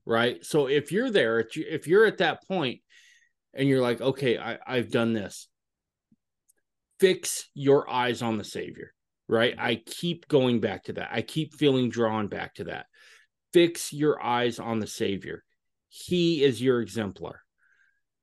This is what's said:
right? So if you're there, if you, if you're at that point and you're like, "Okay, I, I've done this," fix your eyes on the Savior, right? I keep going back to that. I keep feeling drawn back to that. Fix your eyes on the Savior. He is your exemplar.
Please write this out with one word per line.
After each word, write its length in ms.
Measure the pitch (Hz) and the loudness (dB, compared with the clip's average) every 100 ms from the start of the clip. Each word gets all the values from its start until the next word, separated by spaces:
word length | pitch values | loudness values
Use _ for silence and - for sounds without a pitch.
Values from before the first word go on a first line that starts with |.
| - | 0
right? 380 | 113 120 - - | 2 2 -2 -2
So 220 | 156 131 | 0 2
if 240 | 147 143 | 0 0
you're 200 | 185 262 | -2 0
there, 280 | 196 117 113 | 2 2 2
if 160 | 110 151 | -2 -6
you, 100 | 160 | -8
if 180 | 160 147 | -6 2
you're 180 | 196 214 | 4 4
at 120 | - | 2
that 280 | 165 127 - | -2 -2 -4
point 340 | 190 131 - _ _ _ _ _ _ _ | -4 -4 -6 _ _ _ _ _ _ _
and 160 | - 139 | -2 2
you're 120 | 131 | 4
like, 200 | 123 117 | 2 0
"Okay, 360 | 127 131 135 101 | -2 0 0 0
I, 220 | 113 - - | -4 -10 -4
I've 260 | 127 101 | -4 0
done 220 | 127 117 | 0 2
this," 340 | 110 92 - - _ _ _ _ _ _ _ _ _ _ _ _ _ _ - | 0 -4 -12 -20 _ _ _ _ _ _ _ _ _ _ _ _ _ _ 2
fix 500 | 185 185 - - - | 2 4 -4 -8 -10
your 360 | 147 139 139 - | -2 4 4 2
eyes 320 | 123 123 110 | -2 0 -2
on 160 | 117 107 | -2 -4
the 60 | 90 | -6
Savior, 480 | 95 82 - - _ _ _ - | -10 -10 -12 -18 _ _ _ -2
right? 280 | 113 117 - | 2 2 0
I 240 | 120 120 - | -4 -4 -6
keep 440 | - 175 170 - | -8 -6 -6 0
going 320 | 143 127 117 | 2 4 2
back 220 | 107 92 - | 0 -4 -10
to 80 | |
that. 160 | 90 90 | -8 -6
I 100 | 117 | -6
keep 340 | - 156 151 - | -4 -6 -6 2
feeling 340 | 147 131 123 | 4 4 2
drawn 380 | 113 113 110 101 | 0 0 0 -4
back 260 | 98 87 - | -6 -10 -10
to 100 | 82 | -10
that. 200 | 82 - _ - - _ _ _ | -10 -14 _ -20 -20 _ _ _
Fix 380 | 175 170 170 - | 4 4 0 -8
your 320 | 147 147 - | -2 0 0
eyes 360 | 120 120 123 117 | 0 0 0 -2
on 200 | 110 113 | -4 -4
the 80 | 104 | -4
Savior. 560 | - 101 95 85 85 _ _ _ _ _ | -4 -4 -4 -8 -14 _ _ _ _ _
He 520 | - - 175 170 160 | -14 -4 0 2 4
is 200 | 139 113 | 2 2
your 180 | 127 120 | 2 2
exemplar. 600 | 104 113 101 - 85 - _ _ _ _ _ _ _ _ | 0 -4 -6 -6 -12 -14 _ _ _ _ _ _ _ _